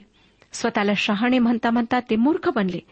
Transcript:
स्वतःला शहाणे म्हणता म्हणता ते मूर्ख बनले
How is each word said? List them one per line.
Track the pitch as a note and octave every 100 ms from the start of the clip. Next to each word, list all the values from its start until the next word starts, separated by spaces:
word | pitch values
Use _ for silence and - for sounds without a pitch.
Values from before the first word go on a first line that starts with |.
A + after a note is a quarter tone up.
| - _ _ _ _
स्वतःला | - A#3 A3+ G3+ G3+
शहाणे | - G3+ B3 B3+
म्हणता | A#3 A#3 A#3
म्हणता | A#3+ A#3 B3+
ते | B3 A3
मूर्ख | B3+ F4+ F4 A#3
बनले | F#3+ F3 -